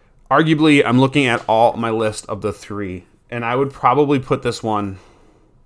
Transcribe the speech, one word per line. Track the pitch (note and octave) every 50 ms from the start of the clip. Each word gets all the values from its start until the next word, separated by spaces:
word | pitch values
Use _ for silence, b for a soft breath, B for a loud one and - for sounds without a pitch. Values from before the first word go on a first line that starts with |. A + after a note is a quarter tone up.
| _ _ _ _ _ _
arguably, | C3+ D3 D#3+ D#3 D#3+ D3 D#3 D#3 D3 C#3+ -
I'm | A#2 A#2+ B2+
looking | C3+ C3 C3 D3+ C3+
at | B2 A#2 - - -
all | A2 A2+ A#2+ A2+ - A2+
my | A2+ A2+
list | A2+ A2+ A2 G#2+ G2+ - -
of | - G#2+ G2 G2
the | G#2 G2
three, | - - - G#2 G2+ G2+ F#2 F#2 F2+ - _ _ _ _ _
and | A#2+ A#2+ A#2
I | A#2 B2
would | C3 C#3 C3+ -
probably | - - C3 B2 C#3+ D3 C#3 D3 C3
put | C3 - C3+ B2 -
this | A#2+ A2 - -
one, | A2 G#2+ G#2 G#2 G2 F#2+ F#2+ b b b b b b b b b b b b _